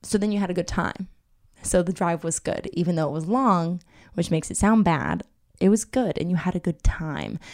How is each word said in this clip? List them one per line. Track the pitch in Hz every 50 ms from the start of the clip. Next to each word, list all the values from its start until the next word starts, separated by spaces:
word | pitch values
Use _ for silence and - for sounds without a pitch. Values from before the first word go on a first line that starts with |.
So | - - 214
then | 202 208 214
you | 208 202
had | 196 175
a | 180
good | 175 175
time. | - - 180 170 - - - 185 - - _ _ _ _ _ _ _ _ _
So | - - - 180 175
the | 185 170
drive | - 185 170 170 165 -
was | 165 165 -
good, | - - - - - - -
even | - 170 175 170
though | 160 156 143
it | 143
was | 160 156
long, | 175 233 262 269 233 190 175 165 170 180 175 - _ _ - - - -
which | 170 170 -
makes | 165 156 - -
it | -
sound | - 202 208 226 220 196
bad. | 175 160 135 - 76 82 - - _ _ _ _ _ _ -
It | 185 190
was | 214 226 -
good | - - 262 240 175 -
and | - - 175
you | 180
had | 160 160 180 185
a | 170
good | - 175 160 - -
time. | - - - 160 156 143 - - 52 - 165 - -